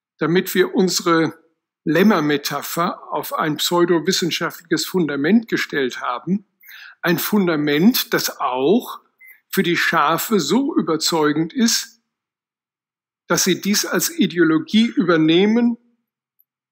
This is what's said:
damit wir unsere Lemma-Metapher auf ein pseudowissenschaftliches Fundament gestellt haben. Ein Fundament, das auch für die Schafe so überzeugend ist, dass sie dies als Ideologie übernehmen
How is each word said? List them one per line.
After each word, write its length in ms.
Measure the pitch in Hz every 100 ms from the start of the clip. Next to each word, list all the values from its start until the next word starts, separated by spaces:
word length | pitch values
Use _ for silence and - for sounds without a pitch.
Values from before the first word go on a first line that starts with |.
| _ -
damit 360 | 156 180 185
wir 200 | 185 185
unsere 600 | - 185 - 175 165 175 - _ _ _ _
Lemma-Metapher 1300 | - 160 214 185 151 143 - 143 - 165 175 - -
auf 200 | 151 131
ein 240 | - 160 147
pseudowissenschaftliches 1300 | - 175 175 165 160 185 170 - 160 - - 156 -
Fundament 600 | 185 151 143 151 226 226
gestellt 520 | 160 - 151 127 -
haben. 460 | 135 123 165 202 - _ - - - -
Ein 160 | 175 170
Fundament, 960 | - 208 175 156 147 147 208 254 -
das 240 | 156 - -
auch 600 | 135 127 139 233 - - _ _ - _ _
für 140 | -
die 140 | 175 165
Schafe 600 | - 170 147 160 - 208
so 380 | 143 226 277 311
überzeugend 760 | 165 156 - 165 151 147 165
ist, 480 | 170 226 - - - _ _ _ _ _ _ _ _ _ _ _ _ -
dass 180 | 165
sie 160 | 196 170
dies 260 | 196 208 -
als 240 | 180 -
Ideologie 760 | - 185 170 160 156 - 214 233
übernehmen 920 | - 180 160 156 170 208 233 240 233 _ _ _ _ _ _ _ _ _